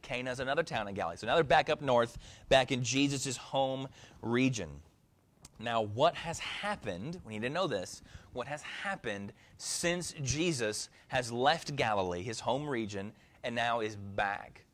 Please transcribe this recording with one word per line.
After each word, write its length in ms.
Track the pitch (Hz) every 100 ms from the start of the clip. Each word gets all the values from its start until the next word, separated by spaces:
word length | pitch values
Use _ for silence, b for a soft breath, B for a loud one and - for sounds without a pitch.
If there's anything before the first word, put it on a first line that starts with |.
Cana 280 | - 123 127
is 80 | 127
another 240 | 131 143
town 240 | 165 127 101
in 80 |
Galilee. 220 | 98 90 90
So 100 | 110
now 80 |
they're 80 | 151
back 260 | 143 160 147
up 120 | 151
north, 380 | 143 120 117 - B B B
back 220 | 135 123
in 140 | 131
Jesus' 520 | 120 131 139 139 135 123
home 520 | - 139 135 131 131 B B B
region. 600 | 107 120 131 117 82 71 - _ _ _ _ _ - -
Now, 240 | 110 117
what 320 | 107 104 156
has 240 | 165 165 156
happened, 840 | - - 202 208 113 87 120 180 117
we 60 |
need 100 | 107
to 80 | 117
know 160 | 156 185
this, 360 | 104 90 - B B B
what 140 | 123 120
has 160 | 147
happened 720 | - - 202 196 120 101 101 - b b
since 560 | - - 175 180 170 -
Jesus 680 | 135 135 175 143 110 107 - B B
has 240 | 135 120
left 420 | 120 135 165 -
Galilee, 480 | 139 123 104 92 87
his 160 | 101 113
home 300 | - 127 147
region, 440 | 123 110 101 98 - b b
and 100 | 127
now 280 | 117 117 117
is 160 | 107 107
back? 680 | 101 101 101 101 - - -